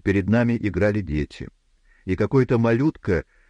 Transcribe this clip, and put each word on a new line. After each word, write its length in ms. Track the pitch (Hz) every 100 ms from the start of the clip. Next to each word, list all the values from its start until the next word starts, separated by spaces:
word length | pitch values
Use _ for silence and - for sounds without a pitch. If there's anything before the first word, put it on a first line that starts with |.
Перед 260 | 101 98 98
нами 260 | 117 120 117
играли 460 | 107 85 104 104
дети, 480 | 85 73 71 - - - _ _ _ _ -
и 100 | 92
какой-то 440 | 104 131 123 120
малютка 680 | 117 117 151 - - 82 - _